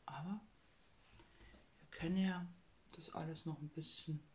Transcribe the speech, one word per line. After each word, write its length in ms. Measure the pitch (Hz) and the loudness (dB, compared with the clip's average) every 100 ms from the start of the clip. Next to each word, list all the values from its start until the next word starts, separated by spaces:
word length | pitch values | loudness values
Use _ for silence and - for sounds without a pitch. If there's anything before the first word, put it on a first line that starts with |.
Aber 340 | - 139 170 214 - - - - - - - - - - - - - - | -6 -4 -2 -2 -4 -20 -20 -20 -20 -20 -20 -20 -20 -18 -18 -18 -20 -20
wir 100 | - | -16
können 280 | - 165 185 | -2 4 6
ja 280 | 190 180 175 175 - - - | 6 4 -2 -8 -20 -20 -16
das 160 | - 151 | -12 -6
alles 320 | 170 160 160 165 | -2 -2 0 -2
noch 120 | 147 | -2
ein 120 | 151 | -2
bisschen 520 | 160 156 - - 151 - | -4 -4 -4 0 0 -2